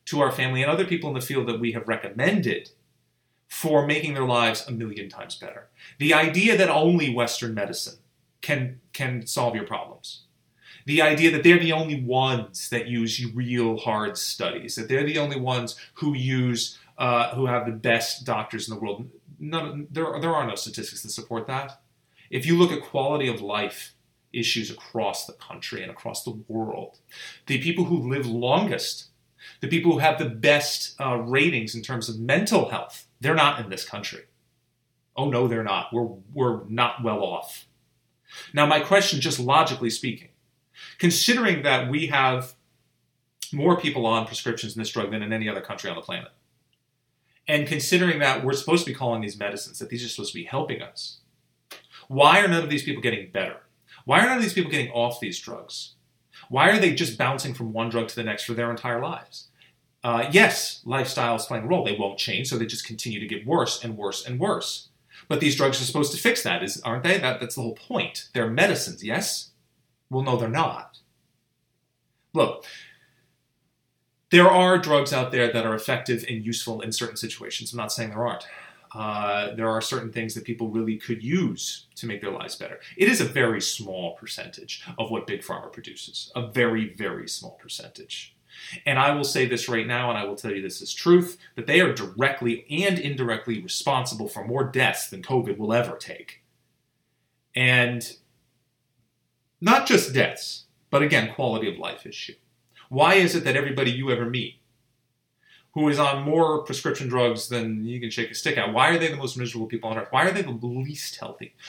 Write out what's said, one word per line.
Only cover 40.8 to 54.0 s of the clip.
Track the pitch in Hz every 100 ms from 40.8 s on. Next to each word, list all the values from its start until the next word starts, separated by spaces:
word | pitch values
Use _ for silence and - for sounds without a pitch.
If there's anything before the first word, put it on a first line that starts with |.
| - -
considering | 175 170 - 247 220 156
that | 139 127 127
we | 151 160
have | 143 131 127 - - _ _ _ _ _ _ _ _ -
more | 147 165 180
people | 151 135 113
on | 113 110
prescriptions | - 120 113 107 113
in |
this | 107
drug | 117 101
than | 110
in | 104
any | 110 107
other | 98
country | - 98 98
on | 85
the |
planet, | - 87 - _ _ _ _ _ _ _ _ _ _ _ -
and | 151 135
considering | 147 - 180 180 147
that | 139 131
we're | 131
supposed | 135 - 170 143
to |
be | -
calling | 123 113
these | 107 101
medicines, | 101 98 - -
that | 110
these | 117
are | 120
supposed | - 101
to | -
be | 85
helping | 131 - -
us, | - - - - _ _ _ _ - - _ - -
why | 131 147 190
are | 202
none | 165
of | 156
these | 147
people | 147 127
getting | 120 104 92
better? | 98 95 - _ _ _ -